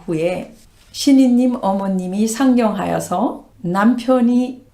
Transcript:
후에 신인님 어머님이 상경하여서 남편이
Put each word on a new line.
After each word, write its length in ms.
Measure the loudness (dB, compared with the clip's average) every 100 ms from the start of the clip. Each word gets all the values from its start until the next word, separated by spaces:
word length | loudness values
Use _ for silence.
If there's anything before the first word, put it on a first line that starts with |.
| -8
후에 480 | -4 -4 -6 -12 -20 _ _ _
신인님 680 | -4 4 6 6 4 2 0
어머님이 680 | -2 -2 -2 -4 -4 -2 -2
상경하여서 1200 | 0 2 2 2 -2 -4 -4 -4 -2 -2 -6 -18 -10
남편이 1040 | -4 0 0 0 0 0 2 0 -2 -8 -18